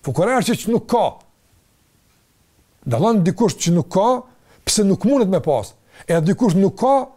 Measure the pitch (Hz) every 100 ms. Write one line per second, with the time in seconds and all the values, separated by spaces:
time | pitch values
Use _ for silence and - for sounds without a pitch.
0 | - 127 190 254 202 240 - 226 - 233
1 | 160 - _ _ _ _ _ _ _ _
2 | _ _ _ _ _ _ _ _ - 117
3 | 208 226 175 - 226 - 170 175 - 185
4 | 220 254 - _ _ _ - - 202 185
5 | 208 277 202 185 160 131 104 - _ -
6 | - 170 160 202 240 175 196 - 247 269
7 | 262